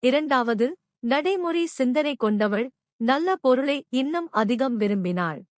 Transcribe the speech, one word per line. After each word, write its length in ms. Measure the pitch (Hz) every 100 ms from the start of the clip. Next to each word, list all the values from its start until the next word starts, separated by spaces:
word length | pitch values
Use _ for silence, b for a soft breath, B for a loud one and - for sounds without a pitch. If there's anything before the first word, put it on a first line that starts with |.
இரண்டாவது, 760 | 247 277 311 269 233 226 240 349 _ _
நடைமுறை 680 | 233 269 302 381 339 339 339
சிந்தனை 500 | - 254 254 294 285
கொண்டவள், 540 | 220 208 214 202 247 _ _ _
நல்ல 400 | 226 277 339 381
பொருளை 480 | 262 254 277 285 -
இன்னும் 400 | 254 269 330 339
அதிகம் 500 | - 214 240 269 240
விரும்பினாள். 600 | 208 202 180 180 175 151 185